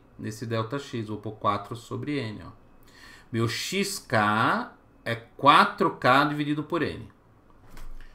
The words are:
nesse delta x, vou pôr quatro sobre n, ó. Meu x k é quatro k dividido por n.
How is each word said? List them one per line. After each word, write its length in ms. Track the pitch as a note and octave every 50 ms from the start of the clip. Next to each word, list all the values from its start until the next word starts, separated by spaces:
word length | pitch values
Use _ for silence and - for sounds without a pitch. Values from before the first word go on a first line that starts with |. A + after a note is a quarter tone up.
| - _ - -
nesse 260 | A2 A2 G#2+ - A#2+
delta 340 | A2+ A#2 A2+ A2+ A2+ C#3+ C#3
x, 300 | C#3 - - A#2 G#2+ G#2+
vou 80 | G#2+
pôr 160 | G#2 - G#2+ -
quatro 420 | - - G#2 G2+ G2+ - - A#2+
sobre 460 | A#2 - - A#2 A#2 B2+ C#3+ D3 C#3
n, 220 | A#2+ A2 G#2 G#2 G#2
ó. 60 | A2+ - - - - - - - - - - - - - - - - -
Meu 160 | A2+ A#2 A#2
x 500 | A#2 - - - F#3 G3 G3 - - -
k 760 | - - B2 A2 G#2 G#2 G#2+ A2 A#2+ D3 F#3 A3 B3 - - - - _ - - -
é 80 | A#2 A#2
quatro 800 | A2+ - - - - - C#3 D3+ F3 G3+ - - - F#3+ D#3+ -
k 320 | - - B2+ C3 C#3 D3
dividido 400 | D3+ D3 D3 D3 C#3+ D3+ D3+ D3
por 180 | - F3 E3 C#3+
n. 260 | F#2+ E2 A2+ - - - _ _ _ _ _ _ - - - - - - - - - - - - -